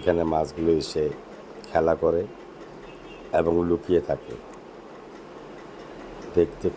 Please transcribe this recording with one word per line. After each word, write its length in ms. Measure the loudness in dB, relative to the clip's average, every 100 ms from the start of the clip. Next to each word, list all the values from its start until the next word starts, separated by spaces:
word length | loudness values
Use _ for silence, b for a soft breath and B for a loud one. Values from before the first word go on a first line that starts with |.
এখানে 220 | 4 4 4
মাছগুলো 400 | 2 2 2 4 4
এসে 220 | 2 0 0 -2 -12 -16 -16 -16 -2
খেলা 260 | 4 4 4
করে 200 | 4 4 0 -6 -16 -16 -16 -16 -16 -16 -16 -16 0 2
এবং 140 | 4 4 4
লুকিয়ে 320 | 2 4 4 4
থাকে, 260 | -2 -4 -12 -12 -16 -16 -16 -16 -16 -16 -16 -16 -16 -16 -16 -16 -16 -16 -14 -14 -12 0 4
দেখতে 300 | 4 2 -4